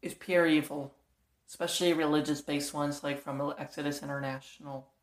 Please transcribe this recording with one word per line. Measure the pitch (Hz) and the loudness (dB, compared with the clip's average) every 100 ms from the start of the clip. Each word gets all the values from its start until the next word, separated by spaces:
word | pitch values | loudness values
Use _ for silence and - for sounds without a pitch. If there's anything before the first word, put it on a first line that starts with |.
is | 185 | -10
pure | - - 180 170 | -12 2 4 6
evil, | 156 147 143 139 _ _ _ _ _ _ | 6 2 -6 -8 _ _ _ _ _ _
especially | - 170 - 180 | -6 -2 2 4
religious-based | 160 151 151 151 143 - 147 143 | 4 4 4 2 -2 0 -2 -2
ones | 151 147 143 | -2 -2 -2
like | 143 139 | -4 -4
from | - 139 143 147 | -4 -4 -4 -4
Exodus | 139 - 143 143 | -10 -4 -4 -4
International. | 143 139 139 131 - - 147 135 131 _ | -6 -6 -4 -6 -10 -18 -12 -12 -14 _